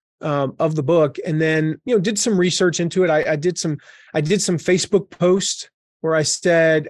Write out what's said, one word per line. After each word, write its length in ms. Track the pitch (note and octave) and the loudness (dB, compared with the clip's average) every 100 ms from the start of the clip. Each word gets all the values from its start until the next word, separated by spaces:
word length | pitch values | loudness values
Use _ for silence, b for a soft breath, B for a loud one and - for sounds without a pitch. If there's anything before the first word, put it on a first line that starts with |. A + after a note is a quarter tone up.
| _ _ | _ _
um, 340 | D#3 C#3+ C3+ - | -4 -2 -2 -2
of 160 | D#3+ | -2
the 100 | D#3 | 0
book." 360 | C3+ E3+ D3 - | 0 2 2 -2
And 160 | - D#3 | -4 -2
then, 400 | D#3+ D#3 D#3 D#3 B3 | 0 0 -2 -4 -2
you 80 | |
know, 80 | A3 | 0
did 160 | F3+ G#3 | 0 -2
some 220 | A#3+ F#3+ | 0 0
research 400 | F3+ - F3+ D#3+ | 0 2 0 0
into 240 | E3+ F#3 | -2 0
it. 80 | F3+ | 2
I, 220 | D3+ D3 | 2 0
I 20 | D3+ | -2
did 240 | F3 E3+ | -2 -2
some, 180 | E3 D3 B B B D#3+ | -6 -6 B B B -4
I 60 | |
did 200 | D3+ G3+ | 0 0
some 160 | - E3+ | 0 -2
Facebook 540 | - F#3 - G3 - | 0 0 0 -2 -2
posts 580 | - F3+ F#3+ - - - _ _ _ | -2 2 2 -2 -8 -14 _ _ _
where 140 | D#3+ D#3+ | -2 0
I 80 | |
said, 640 | D3 - F3+ E3 D#3+ D#3+ | 0 -2 2 4 4 2